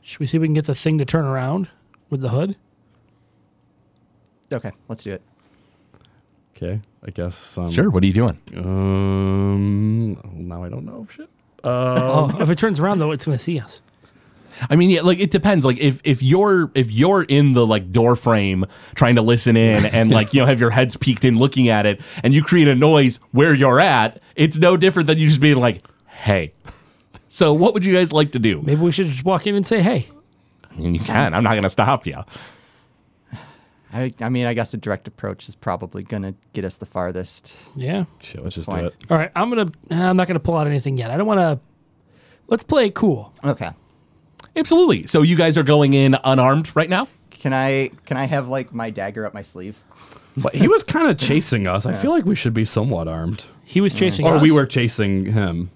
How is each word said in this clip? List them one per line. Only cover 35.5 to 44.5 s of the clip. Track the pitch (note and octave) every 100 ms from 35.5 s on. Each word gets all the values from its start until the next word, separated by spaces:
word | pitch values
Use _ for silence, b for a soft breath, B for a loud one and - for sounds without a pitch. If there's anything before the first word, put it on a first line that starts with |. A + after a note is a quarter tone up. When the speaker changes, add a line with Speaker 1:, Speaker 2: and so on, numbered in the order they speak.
Speaker 2:
probably | - - F2+ F#2 F#2
gonna | G2 G#2+ F#2+ F#2+ _
get | -
us | F#2 -
the | G#2
farthest. | F#2+ F2+ F2+ F#2 - - - - C#3
Speaker 1:
Yeah. | B2+ F#3+ F3 _
Speaker 3:
Shit, | - -
let's | F2+ -
just | -
Speaker 2:
Point. | F#2
Speaker 3:
do | E2+
it. | _ -
Speaker 1:
All | E3
right, | D#3+ E3+
I'm | A3
gonna, | A#3+ F#3 - -
I'm | E3 F3+ F#3
not | F3+
gonna | E3+
pull | - E3
out | D3
anything | C#3+ C#3 C3
yet. | A#2
I | C#3+
don't | G#3+
wanna, | G3+ E3+ C#3+ _ _ _ _ _ b b b -
let's | A3+
play | - D4+ G#3+
it |
cool. | - G#3 B2+ G2+ _
Speaker 2:
Okay. | C#3 A#2+ F2 - _ _ _ _ _ - -